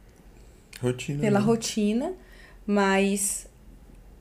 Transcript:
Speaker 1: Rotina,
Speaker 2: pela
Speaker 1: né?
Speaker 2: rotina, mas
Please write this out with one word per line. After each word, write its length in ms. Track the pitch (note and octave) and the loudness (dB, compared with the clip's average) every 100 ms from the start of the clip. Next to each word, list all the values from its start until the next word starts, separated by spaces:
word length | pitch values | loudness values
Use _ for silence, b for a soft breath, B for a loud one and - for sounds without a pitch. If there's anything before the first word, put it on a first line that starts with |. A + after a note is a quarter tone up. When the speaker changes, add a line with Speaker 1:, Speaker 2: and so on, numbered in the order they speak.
| - - - - - - - - | -20 -20 -20 -20 -20 -20 -20 -4
Speaker 1:
Rotina, 400 | B2 B2 - C#3+ | -4 -2 -6 -2
Speaker 2:
pela 180 | G#3+ G3+ | 2 2
Speaker 1:
né? 60 | G#3 | 2
Speaker 2:
rotina, 680 | A3+ - A3 G#3 A3+ D#4+ F#4 B B B B - | 2 0 -2 0 0 -2 -6 B B B B -2
mas 840 | G3+ G3 G3 G3 G3+ - - - - - - - - - - | 2 4 2 2 0 -2 -6 -12 -20 -20 -20 -20 -20 -20 -20